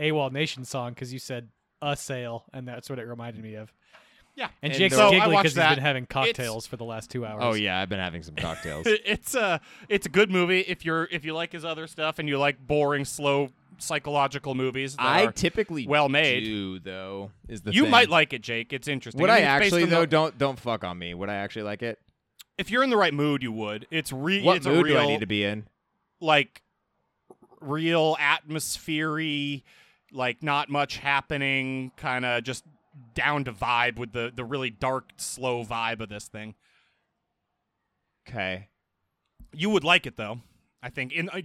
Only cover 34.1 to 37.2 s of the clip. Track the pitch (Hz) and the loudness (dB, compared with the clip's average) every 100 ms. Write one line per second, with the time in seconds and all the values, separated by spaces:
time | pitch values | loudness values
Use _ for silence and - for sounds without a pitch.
34.1 | 120 117 117 117 139 127 107 131 131 - | -6 -6 -6 -8 -6 -6 -4 -2 -2 -6
35.1 | - - - 127 120 113 117 113 110 107 | -12 -12 -6 -2 -2 -4 -2 -2 -4 -8
36.1 | 104 - 107 107 - _ _ _ _ _ | -12 -14 -14 -16 -18 _ _ _ _ _
37.1 | _ | _